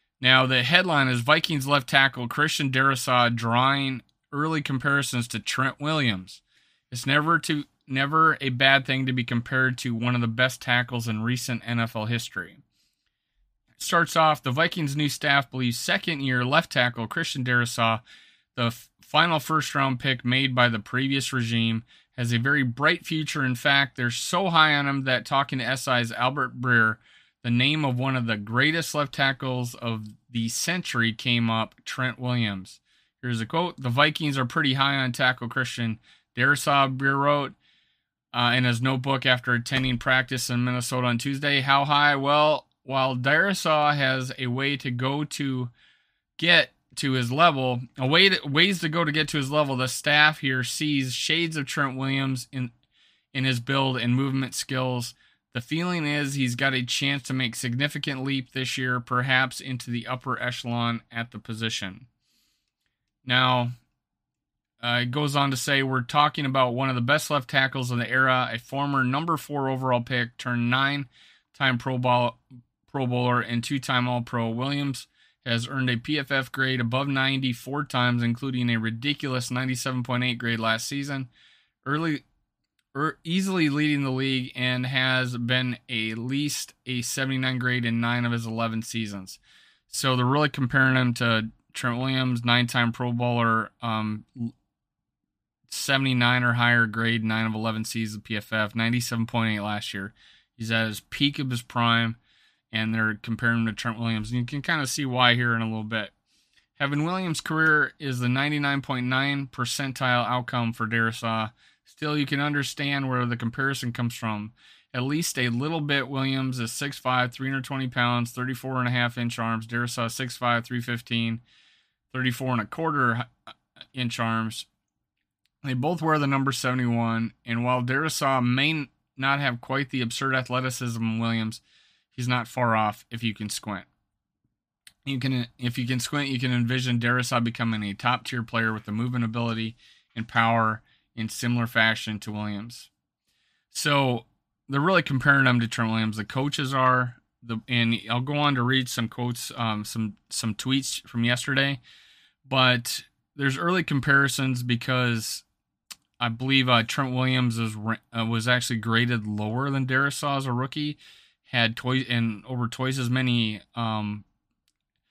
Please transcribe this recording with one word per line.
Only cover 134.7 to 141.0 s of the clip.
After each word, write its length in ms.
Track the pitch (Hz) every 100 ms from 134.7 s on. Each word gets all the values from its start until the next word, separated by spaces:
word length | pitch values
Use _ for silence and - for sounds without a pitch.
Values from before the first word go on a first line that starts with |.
| _ - -
You 140 | 139 135
can, 280 | 131 127 120 -
if 200 | 123 123
you 80 | 120
can 120 | 127
squint, 300 | - 147 139
you 100 | 127
can 140 | 127
envision 460 | 123 117 131 123 120
Darrisaw 440 | 120 123 120 123
becoming 400 | 117 113 117 110
a 120 | 104
top-tier 480 | 98 120 123 - 123
player 300 | 113 113 110
with 120 | 110
the 80 | 107
movement 320 | 107 123 123
ability 520 | 113 117 117 110 113 - - _ _
and 140 | 117 117
power 540 | 117 113 117 110 107 - _